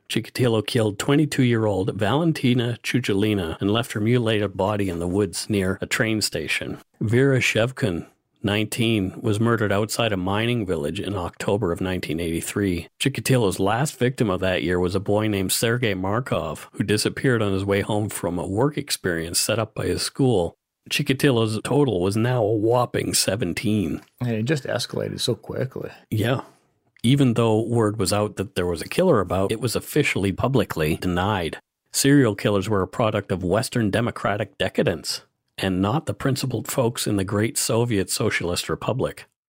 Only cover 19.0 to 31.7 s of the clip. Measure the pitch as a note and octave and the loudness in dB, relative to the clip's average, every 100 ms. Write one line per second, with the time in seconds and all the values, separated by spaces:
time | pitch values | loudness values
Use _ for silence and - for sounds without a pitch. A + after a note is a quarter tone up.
19 | F#2 E2 E2+ F2+ - G#2 G#2+ - F#2 E2 | -2 -2 -2 -2 0 -2 -2 -4 -4 -2
20 | - - C3 G2+ E2 - _ _ - - | -4 0 2 2 0 -6 _ _ -6 -4
21 | C#3 C3 C#3+ A#2 A2 A2 - C#3 C3+ F#2 | -2 2 4 4 2 -2 0 2 2 2
22 | F#2+ A2 A#2+ B2+ G#2 A2 A2 B2 A#2+ - | 0 2 2 2 2 2 2 2 2 -2
23 | F#2+ - - G2+ F2 - G#2 G#2+ D#2+ - | -2 0 0 -2 -4 -2 -2 0 0 -4
24 | - _ B2 A2 A#2+ D3+ - A2 - - | -10 _ -4 -2 -2 -2 -2 -4 -4 -4
25 | G#2 F#2+ - A2 - - B2+ - - - | -6 -4 -4 -4 -6 -6 -6 -6 -12 -14
26 | _ A2 A2+ C#3+ - _ _ _ _ _ | _ -2 0 -2 -6 _ _ _ _ _
27 | A2+ C#3+ B2+ A2+ A#2 G#2+ A#2 A#2 G#2+ G#2+ | 2 4 4 4 4 2 2 2 2 2
28 | F#2 G2+ G#2+ - F#2+ - F2+ D#2+ - - | 0 2 0 -2 -6 -2 -2 -4 -2 2
29 | F#3 A2+ F2 F#2+ G2 A2 A#2+ - - - | 4 4 2 0 0 0 -2 -4 -2 0
30 | - - G2 - B2 C3 - E2 D#2 F#2 | 0 0 0 0 2 2 0 0 0 0
31 | F#2 F2 G2 G2 E2 - - | 0 0 0 0 -4 -8 -16